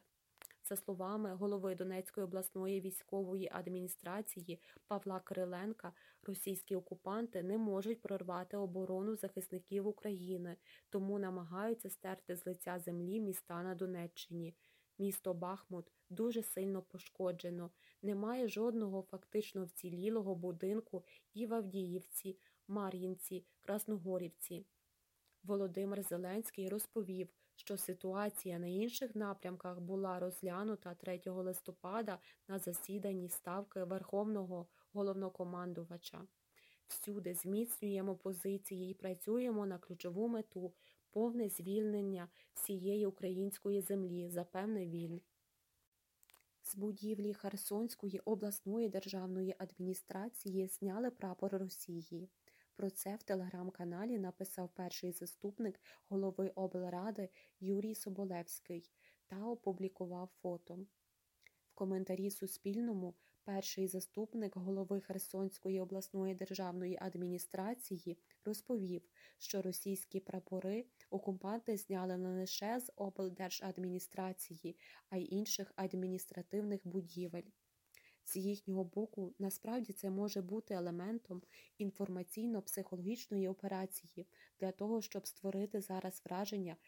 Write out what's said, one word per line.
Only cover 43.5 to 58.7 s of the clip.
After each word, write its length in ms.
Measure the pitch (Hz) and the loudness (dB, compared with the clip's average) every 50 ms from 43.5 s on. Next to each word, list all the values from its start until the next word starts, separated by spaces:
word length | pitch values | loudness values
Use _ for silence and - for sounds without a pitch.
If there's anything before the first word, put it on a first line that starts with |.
| - - - 202 202 196 | 0 0 2 4 4 4
землі», 480 | 180 - 202 196 185 180 175 175 175 175 | 4 4 2 2 2 2 0 0 -2 0
запевнив 600 | 175 175 175 - - 185 202 220 220 202 180 170 | 0 0 -2 0 -2 0 0 2 2 2 0 0
він. 320 | 170 170 170 165 170 175 - _ _ _ _ _ _ _ _ _ _ _ _ _ _ _ _ _ _ _ - - - - _ _ _ _ - | 0 -2 -2 -2 -4 -6 -8 _ _ _ _ _ _ _ _ _ _ _ _ _ _ _ _ _ _ _ -20 -20 -20 -20 _ _ _ _ -8
З 120 | - - | -6 -4
будівлі 580 | 196 202 214 196 202 208 214 220 208 202 208 202 | -2 -2 -2 -2 -2 -2 0 0 2 0 0 -2
Херсонської 840 | - - 196 202 196 - - 202 214 233 233 - - 208 196 190 - | -2 -2 -4 -4 -4 -2 0 0 0 0 0 -2 -4 -2 -2 -2 0
обласної 720 | - 214 220 190 208 208 202 - - 196 208 233 233 202 | 2 2 2 2 2 0 -2 -2 -2 0 2 2 2 2
державної 640 | 190 190 196 190 196 185 185 185 185 190 190 190 185 | 2 0 -2 -2 -2 -2 0 0 0 2 2 0 0
адміністрації 1120 | - 190 180 - - 180 185 185 - - - - 190 208 233 - - - 196 185 190 185 | -2 -4 -6 -4 -2 -2 0 -2 -2 -4 -6 -4 -4 -4 -4 -6 -6 -4 0 2 2 2
зняли 440 | 190 - - 196 196 185 220 254 247 | 2 0 0 0 0 2 2 2 0
прапор 400 | 247 - 196 185 180 - 190 196 | 0 0 -2 -4 0 0 2 2
Росії. 800 | 196 190 190 185 - - - - 170 170 165 - 175 170 185 190 _ _ _ - - - _ _ _ | 2 0 0 -2 -4 -8 -6 -6 -6 -6 -6 -6 -6 -8 -8 -10 _ _ _ -20 -20 -20 _ _ _
Про 140 | - 196 190 | -2 -2 0
це 260 | 190 - - 190 208 | 0 -2 -4 -4 -4
в 160 | 220 - - | -4 0 0
Telegram-каналі 880 | 196 190 180 180 - 180 180 185 - - 180 175 175 180 214 240 247 202 | 2 2 2 0 -4 -4 -4 -4 -4 -4 -4 -2 -2 -2 0 0 2 2
написав 500 | 190 180 180 - 190 - - 190 180 175 - | 0 0 -2 -4 -6 -6 -4 -4 -6 -4 -4
перший 380 | - 180 175 - - 180 180 | -6 -4 -4 -4 -4 -4 -4
заступник 680 | 175 - 180 170 - - - 202 202 - 226 196 190 - - - - - _ - | -4 -4 -6 -10 -6 -6 -4 -4 -2 0 0 0 0 -4 -10 -20 -20 -20 _ 0
голови 420 | 196 196 196 190 185 - 196 185 - | 2 2 4 4 4 2 2 2 2
облради 720 | 190 190 185 185 180 180 180 175 180 190 220 208 208 190 185 - - - - _ - | 2 0 2 2 0 -2 0 -2 0 0 -2 -2 -2 -4 -6 -8 -14 -20 -20 _ -2
Юрій 360 | 190 190 196 202 208 220 214 | 2 4 4 4 4 2 -2
Соболевський 960 | - - 202 185 196 202 190 180 170 170 - - - - - | -4 -4 -4 -2 -2 -2 0 -2 -2 -4 -6 -8 -8 -6 -6